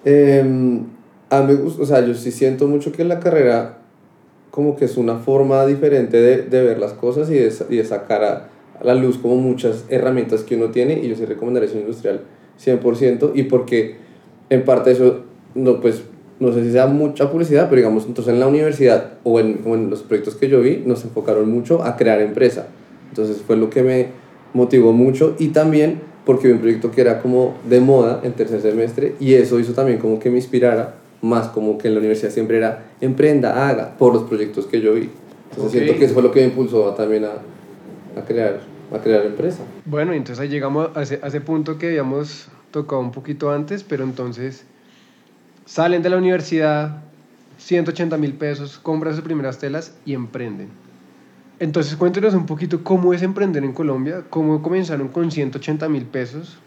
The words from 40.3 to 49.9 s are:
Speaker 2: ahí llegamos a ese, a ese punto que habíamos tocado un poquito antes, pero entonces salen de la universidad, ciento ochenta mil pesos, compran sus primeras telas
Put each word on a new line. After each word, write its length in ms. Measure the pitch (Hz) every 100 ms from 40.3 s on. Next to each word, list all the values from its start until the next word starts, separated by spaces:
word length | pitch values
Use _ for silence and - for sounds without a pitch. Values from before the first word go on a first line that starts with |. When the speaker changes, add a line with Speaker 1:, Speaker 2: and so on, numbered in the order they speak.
| 120
Speaker 2:
ahí 80 | 143
llegamos 400 | 147 139 143 165
a 80 | 156
ese, 180 | 135 139
a 40 | 143
ese 140 | 143
punto 340 | 151 160 156 156
que 120 | 170
habíamos 600 | 160 131 135 147 - - - _
tocado 320 | 151 147 139
un 100 | 123
poquito 380 | 123 131 147 147
antes, 320 | 147 151 202
pero 200 | 190 143
entonces 600 | 131 127 123 117 131 131 _ _ _ _ _ _ _ _ _ _ _
salen 360 | - 170 175
de 60 | 175
la 80 | 185
universidad, 840 | 185 180 151 160 151 151 151 - - _ _ _ _ _
ciento 320 | - 175 160
ochenta 260 | 170 170 160
mil 160 | 147
pesos, 440 | 139 147 143 143 -
compran 360 | - 156 160
sus 80 | 156
primeras 340 | 160 156 135 123
telas 360 | 143 147 160